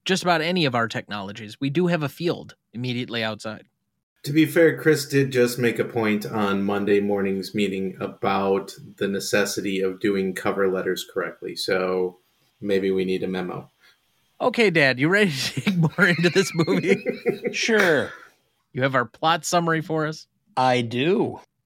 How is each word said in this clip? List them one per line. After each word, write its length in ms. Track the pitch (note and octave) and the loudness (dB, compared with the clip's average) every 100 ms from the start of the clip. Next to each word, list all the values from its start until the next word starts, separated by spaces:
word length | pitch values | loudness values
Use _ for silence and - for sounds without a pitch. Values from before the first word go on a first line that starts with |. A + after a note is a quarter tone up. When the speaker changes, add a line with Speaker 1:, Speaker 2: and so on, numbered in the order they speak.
Speaker 1:
just 200 | - F#3 | -2 -2
about 180 | F3+ E3+ | 2 0
any 240 | D#3 F#3 D3 | 0 0 2
of 100 | A#2+ | 2
our 140 | A2+ | -2
technologies, 720 | A#2+ - G#2 G2 G#2+ G#2 A2+ | -4 -8 -8 -8 -12 -16 -6
we 80 | C#3 | -2
do 180 | C#3+ F3+ | 0 0
have 160 | F3 | 0
a 60 | C#3+ | -2
field 460 | - E3+ - D2+ - _ | -4 -6 -6 -10 -20 _
immediately 500 | A2 B2+ B2 A#2 A#2 | -8 -6 -6 -6 -4
outside. 440 | A2 G#2+ A2+ G#2+ - _ _ _ _ _ | -4 -6 -10 -12 -18 _ _ _ _ _
Speaker 2:
To 100 | - | -2
be 120 | D3 D3 | 2 4
fair, 320 | E3 D#3+ - | 6 4 6
Chris 300 | D#3 D3 - | 2 2 2
did 240 | C#3 C3 | 0 2
just 260 | B2+ B2 - | 2 2 2
make 220 | A#2 A2 | 0 0
a 60 | A#2 | -2
point 400 | A#2 G#2+ G#2 G#2 | 0 0 0 -2
on 360 | A2+ G2+ G2 | -2 0 0
Monday 380 | G2 G2+ G2+ G2+ | 0 0 2 2
morning's 560 | G2+ G2+ G2 G2 F2+ G#2+ | 4 0 0 -2 -4 -2
meeting 400 | G2+ F#2+ F#2+ F#2 | -2 -2 -4 -6
about 760 | F#2+ - G2 G2 G2 G2 F#2+ - - - | -8 -4 -2 0 2 0 -2 -12 -20 -4
the 100 | G2 | -4
necessity 720 | G2 - G#2 G2+ - G2 F#2+ | -2 0 0 0 -2 -4 -2
of 220 | F#2+ F#2 | -2 0
doing 340 | G#2 G2 F#2+ F2+ | 0 0 -2 -2
cover 320 | G#2+ F#2+ G2 | -2 0 0
letters 380 | F#2 F2+ F2+ - | 0 -2 -4 -6
correctly, 460 | - E2+ - F#2 E2+ | -6 -6 -8 -12 -8
so 640 | - F#2 F#2 F#2 F#2 - _ _ _ _ | -2 0 0 0 -2 -6 _ _ _ _
maybe 320 | G#2 G2 F#2+ | -2 0 2
we 140 | F#2+ F#2 | 0 0
need 180 | F#2 | -2
a 60 | F#2 | -2
memo. 420 | F#2 F2+ F#2 - _ _ _ _ _ _ _ | -4 -6 -8 -12 _ _ _ _ _ _ _
Speaker 1:
Okay, 280 | B3+ A#3 G#3+ | -2 2 2
Dad, 280 | D#3+ C#3 B2 | 4 4 4
you 80 | D3 | 2
ready 240 | G3 G3+ | 4 2
to 300 | C3+ B2+ - | 0 -4 -4
<laughs> 0 | |
dig 160 | - F3+ | -2 2
more 280 | D#3+ - F#3 | 0 2 2
into 240 | E3+ F3 | 4 2
this 220 | F#3+ G3 | 2 0
movie? 440 | E3 E3 F#3+ D#3 G3 - - A#3 | 0 0 0 2 0 0 -4 -4
Speaker 3:
<laughs> 240 | - - | -4 -6
Sure. 580 | - - A3 F#3+ D3 G2+ - - _ _ _ _ | -4 0 2 4 2 0 -8 -20 _ _ _ _
Speaker 1:
You 100 | B2 | -4
have 120 | C3 C3 | 0 0
our 100 | A#2+ | -2
plot 380 | - D#3 E3+ | -2 0 0
summary 380 | - F3 E3+ D#3+ | 0 0 0 -2
for 240 | D#3 D#3+ D#3 | -2 -4 -4
us? 220 | D#3 - _ _ - | -6 -16 _ _ 0
Speaker 3:
I 260 | B2+ B2 | 2 2
do. 580 | A#2 B2 D3 G3 D3 - - _ | 0 -2 0 2 0 -4 -16 _